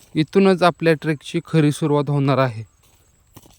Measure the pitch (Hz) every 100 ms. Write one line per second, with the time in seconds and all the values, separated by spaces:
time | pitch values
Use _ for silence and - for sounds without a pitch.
0 | _ 156 151 196 196 180 180 - 165 156
1 | 156 151 - 165 - 160 147 139 156 147
2 | 143 143 139 131 131 107 110 _ _ _
3 | _ _ _ - -